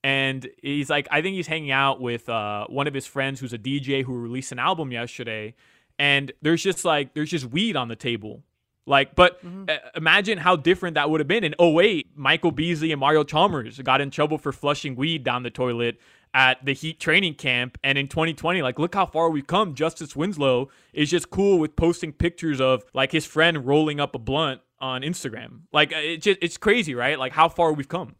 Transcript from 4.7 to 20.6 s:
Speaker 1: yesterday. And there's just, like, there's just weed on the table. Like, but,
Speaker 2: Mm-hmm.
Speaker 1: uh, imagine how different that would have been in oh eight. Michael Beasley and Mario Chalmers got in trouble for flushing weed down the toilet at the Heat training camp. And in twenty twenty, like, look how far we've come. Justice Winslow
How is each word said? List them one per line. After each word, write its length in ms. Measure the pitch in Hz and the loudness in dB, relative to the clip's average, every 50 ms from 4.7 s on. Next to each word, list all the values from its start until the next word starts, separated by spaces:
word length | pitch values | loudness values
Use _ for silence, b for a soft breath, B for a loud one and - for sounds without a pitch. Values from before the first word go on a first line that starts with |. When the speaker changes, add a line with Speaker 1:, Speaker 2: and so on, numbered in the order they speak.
| 190 165 156 131 | -2 -2 -4 -8
Speaker 1:
yesterday. 640 | 123 117 120 120 - - 123 113 110 110 107 107 120 b b b b b b b b _ | -6 -8 -8 -10 -10 -12 -10 -8 -8 -8 -10 -12 -16 b b b b b b b b _
And 320 | 143 143 143 139 139 131 - _ - | 2 4 4 2 0 -2 -12 _ 2
there's 180 | 151 170 160 - | 2 2 4 2
just, 220 | 190 180 - - | 0 -2 0 0
like, 280 | 180 156 147 139 123 _ | 2 2 2 0 -2 _
there's 140 | 151 151 151 | -6 -4 -2
just 140 | 175 160 131 | -2 -4 -4
weed 300 | 120 117 170 208 233 185 | -2 -2 -2 -2 0 -2
on 120 | 139 123 | -2 -4
the 80 | 117 117 | -4 -8
table. 480 | - - 131 117 110 104 107 113 120 _ _ _ _ _ _ _ _ _ | -6 -4 -4 -4 -4 -6 -12 -14 -16 _ _ _ _ _ _ _ _ _
Like, 300 | - 139 139 139 135 - | 4 4 4 4 2 6
but, 280 | - 180 180 175 - - | 6 6 6 6 0 -18
Speaker 2:
Mm-hmm. 200 | 180 180 190 196 185 | -16 -16 -12 -6 -4
Speaker 1:
uh, 80 | 156 143 - 123 _ | -4 -4 -6 -10 _
imagine 420 | 170 156 160 170 196 202 202 220 | -2 4 4 4 4 4 0 -4
how 180 | 175 151 180 185 | 0 2 2 2
different 360 | 170 131 165 185 185 - 175 160 | 4 4 2 2 2 0 -4 -2
that 160 | 151 143 151 | 0 0 2
would 100 | 156 160 | 2 0
have 60 | 151 | 0
been 160 | 135 185 233 208 | 0 0 0 0
in 120 | 156 151 | -2 2
oh 220 | - 175 170 151 170 | 4 4 6 6 6
eight. 280 | 185 226 208 156 - _ _ | 6 4 4 0 -4 _ _
Michael 360 | 147 139 135 156 160 - 170 | -2 2 2 2 4 2 0
Beasley 400 | 143 - 160 170 175 151 156 160 | 0 0 -2 -2 -2 -2 0 -2
and 80 | 156 139 | -2 0
Mario 240 | 135 143 156 156 151 | 2 4 4 4 2
Chalmers 560 | 143 - 151 180 208 175 143 113 110 110 139 | 2 2 2 2 2 2 -2 -6 -8 -12 -8
got 200 | 131 139 131 135 | 0 2 2 2
in 120 | 143 139 | 2 0
trouble 260 | - - 147 151 156 | 0 -2 0 0 0
for 140 | 147 - 147 | -4 -4 -6
flushing 440 | 131 - - 143 147 139 - 147 131 | -8 -2 -2 -2 -2 -2 -4 -8 -6
weed 280 | 117 139 160 165 156 127 | -4 -2 -2 -2 -2 -2
down 180 | 127 123 123 | -2 -4 -2
the 80 | 123 120 | -4 -8
toilet 500 | - - 127 127 120 117 120 117 113 _ b b b b b b _ | -6 -4 -2 -2 -2 -2 -2 -2 -4 _ b b b b b b _
at 280 | 131 131 131 131 - 135 | 6 6 6 4 2 -2
the 100 | 135 135 | -4 -4
Heat 260 | - - 160 160 _ | -4 -4 -10 -8 _
training 340 | - - 156 185 196 175 147 | -2 2 2 2 2 0 -6
camp. 460 | - - 135 127 123 123 127 _ - - | -4 -4 -2 -2 -2 -2 -4 _ -6 -2
And 140 | 135 139 | 0 0
in 100 | 139 139 | 0 -2
twenty 280 | 139 - 160 160 165 156 | -2 -2 -2 -2 -2 -2
twenty, 260 | - - 160 180 190 | -4 -2 -2 -2 0
like, 160 | 147 127 123 | -2 -2 -2
look 160 | 147 151 175 - | -2 -4 -2 0
how 140 | 202 185 | 0 -2
far 240 | - - 160 165 165 | 0 0 0 2 2
we've 160 | 160 143 139 | 2 0 -4
come. 260 | - 165 196 220 185 143 | 0 0 0 0 0 -2
Justice 420 | 120 151 165 165 - 170 139 - | -4 -4 -4 -4 -6 -14 -12 -6
Winslow 540 | 135 156 202 202 147 139 135 127 123 | -4 -4 -4 -2 0 2 2 2 2